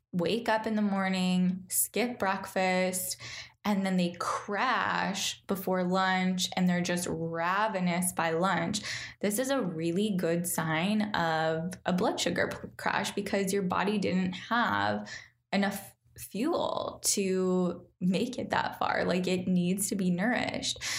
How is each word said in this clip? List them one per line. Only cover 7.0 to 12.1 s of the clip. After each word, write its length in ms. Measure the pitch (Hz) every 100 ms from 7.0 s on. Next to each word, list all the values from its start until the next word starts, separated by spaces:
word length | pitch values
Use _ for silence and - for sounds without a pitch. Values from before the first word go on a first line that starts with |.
| 180
ravenous 1000 | 160 165 165 170 196 214 190 180 170 180
by 200 | - 165
lunch. 500 | 165 190 175 170 - - - - -
This 160 | 202 208
is 120 | 262
a 100 | 269
really 540 | 180 160 165 175 214 180
good 300 | 170 170 175
sign 640 | - 165 156 190 214 208
of 600 | - 165 160 160 160 175 - -
a 80 |
blood 260 | 180 226